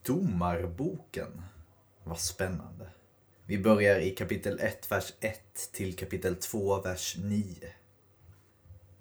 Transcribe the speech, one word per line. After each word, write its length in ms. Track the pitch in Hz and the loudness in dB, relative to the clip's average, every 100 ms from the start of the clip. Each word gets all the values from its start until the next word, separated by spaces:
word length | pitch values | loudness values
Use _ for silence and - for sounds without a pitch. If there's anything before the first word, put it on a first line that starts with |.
Domarboken. 1400 | - 175 190 90 87 87 90 87 151 - - - - - 90 - - _ _ _ | -2 2 2 2 0 0 -2 -4 -4 -4 -10 -10 -8 -10 -16 -18 -20 _ _ _
Vad 160 | - 82 | -10 -4
spännande. 680 | - - 92 87 - - - - _ _ _ _ - | -4 -2 -2 -2 -8 -14 -16 -18 _ _ _ _ -4
Vi 140 | 101 | 2
börjar 360 | 101 107 101 98 | 6 8 10 8
i 100 | 85 | 4
kapitel 500 | - 98 104 104 98 | 0 -2 -2 -2 -2
ett, 320 | 110 - - | -2 -4 -2
vers 220 | 98 - - | -2 -2 -4
ett 500 | 113 104 - - - | -6 -6 -12 -12 -10
till 220 | - 95 87 | -6 -6 -4
kapitel 400 | 87 92 92 87 | -6 -2 -2 -2
två, 460 | - 113 98 98 | -4 -2 0 0
vers 360 | 92 90 - - | 0 -4 -6 -4
nio. 560 | 101 104 98 85 - - _ _ _ _ - - _ _ - - - - | -2 0 -2 -6 -14 -16 _ _ _ _ -20 -20 _ _ -20 -20 -20 -20